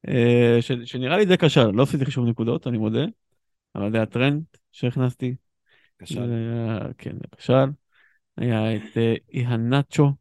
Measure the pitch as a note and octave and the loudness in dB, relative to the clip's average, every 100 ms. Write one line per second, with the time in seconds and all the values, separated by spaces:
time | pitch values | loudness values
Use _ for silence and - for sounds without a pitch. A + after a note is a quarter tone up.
0 | - C#3 A#2+ A#2+ A#2+ A#2 A#2 B2 A#2 B2 | -2 2 4 6 6 4 0 -6 -6 -8
1 | B2+ F3+ G3+ F3+ E3 D3+ A2+ G2+ C#3 D3+ | -2 0 4 4 4 4 4 4 2 0
2 | C3+ C3 A#2+ A2 A#2 D#3 - A#2+ G#2+ A2+ | -2 0 -2 0 -2 -2 -4 -4 -2 -2
3 | E3+ - _ _ _ _ _ - G2+ A2+ | -4 -8 _ _ _ _ _ -8 -2 -2
4 | G#2+ A#2+ C3+ D3 D#3+ _ _ - B2+ B2+ | -2 0 0 -2 -6 _ _ -6 -4 0
5 | B2+ B2 B2+ B2+ _ _ _ _ _ _ | -2 -2 -8 -8 _ _ _ _ _ _
6 | - - A#2+ A#2 A2+ A#2 A2+ A2+ - - | -12 -8 -4 -4 -4 -6 -4 -6 -8 -12
7 | - - - _ - C3 C3+ C#3+ _ _ | -12 -12 -16 _ 0 2 2 -4 _ _
8 | _ _ _ - B2 A2+ G#2+ A2 - - | _ _ _ -6 -2 0 0 -2 -4 -2
9 | A2+ A2+ _ D3 B2 A#2 A#2 C#3 C#3+ - | 0 0 _ -6 -2 -2 0 0 0 2
10 | C#3+ C#3 | 2 2